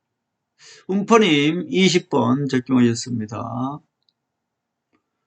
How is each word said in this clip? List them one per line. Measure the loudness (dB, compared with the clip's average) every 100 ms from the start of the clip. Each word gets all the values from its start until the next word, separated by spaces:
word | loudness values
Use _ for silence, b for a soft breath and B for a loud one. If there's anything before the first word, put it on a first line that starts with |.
| _ _ _ _ _ _ b b b
움포님 | -4 2 4 4 2 0 -2 -4
이십 | 2 2 2 0
번 | -2 0 0 -2
적중하셨습니다. | -4 0 2 2 0 -6 -8 -8 -10 -10 -8 -8 -10 _ _ _ _ _ _ _ _ _ _ _ _ _ _